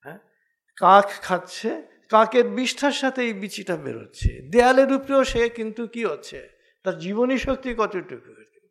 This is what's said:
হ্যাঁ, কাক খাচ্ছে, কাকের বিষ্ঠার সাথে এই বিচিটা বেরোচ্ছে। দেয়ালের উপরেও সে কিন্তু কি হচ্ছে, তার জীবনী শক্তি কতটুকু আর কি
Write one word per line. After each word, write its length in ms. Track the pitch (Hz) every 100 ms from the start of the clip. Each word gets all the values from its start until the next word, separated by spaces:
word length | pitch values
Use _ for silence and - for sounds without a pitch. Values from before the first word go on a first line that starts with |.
হ্যাঁ, 200 | 139 175 _ _ _ _ _ -
কাক 300 | 180 196 202 -
খাচ্ছে, 480 | - 180 180 - 220 330 - _ _
কাকের 380 | 214 220 247 240
বিষ্ঠার 440 | 202 254 - 285
সাথে 280 | - 269 254
এই 120 | 240
বিচিটা 400 | 202 196 - 190 165
বেরোচ্ছে। 540 | 139 113 107 - - 127 131
দেয়ালের 400 | 208 240 262 269
উপরেও 300 | 269 277 277
সে 160 | 262 240 233
কিন্তু 340 | 233 220 214 233
কি 160 | 233
হচ্ছে, 340 | 220 147 - 139 - _ _ _
তার 100 | - 160
জীবনী 380 | 170 208 254 262
শক্তি 320 | - 262 262
কতটুকু 560 | 226 208 202 - 123 _
আর 120 | 110
কি 160 | _ _ _